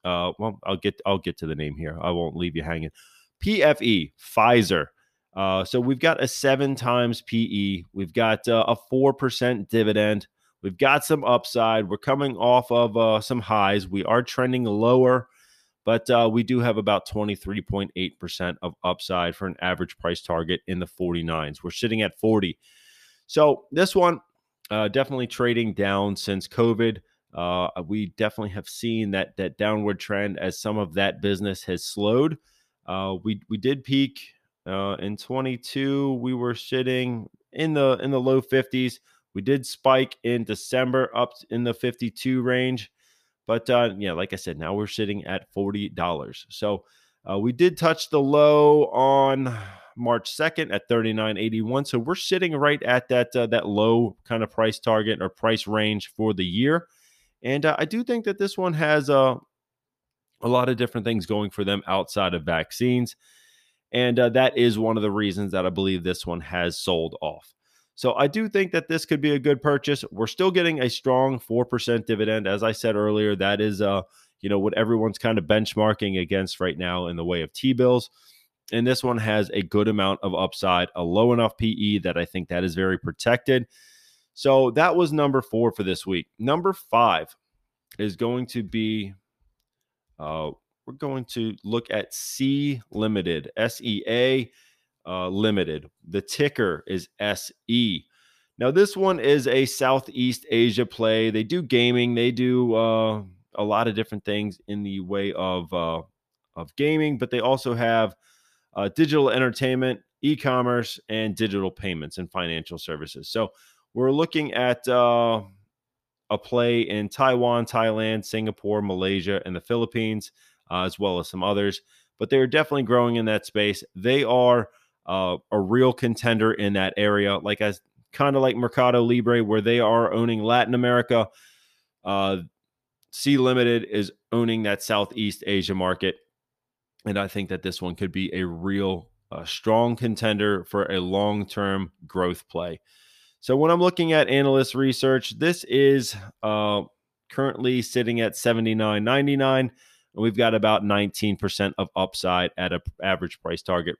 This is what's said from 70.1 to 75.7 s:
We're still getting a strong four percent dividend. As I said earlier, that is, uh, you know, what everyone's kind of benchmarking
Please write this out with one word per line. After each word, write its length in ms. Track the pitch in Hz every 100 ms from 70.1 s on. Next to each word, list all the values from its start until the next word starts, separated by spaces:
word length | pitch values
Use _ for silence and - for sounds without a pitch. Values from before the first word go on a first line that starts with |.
We're 160 | 95 110
still 220 | - 185
getting 320 | 180 170 151
a 80 | 123
strong 500 | - 135 127 135 131
four 260 | - 117 123
percent 420 | 117 - 117 110
dividend. 400 | 107 107 110 95
As 160 | 101
I 80 | 110
said 240 | 107 117 104
earlier, 400 | 107 107 107 98
that 240 | 98 101
is, 220 | 107 98
uh, 220 | 101 98 92 _ _ _
you 100 | 98
know, 100 | 101
what 160 | 104 -
everyone's 420 | 113 117 110 98
kind 200 | 117 110
of 80 | 80
benchmarking 720 | 107 107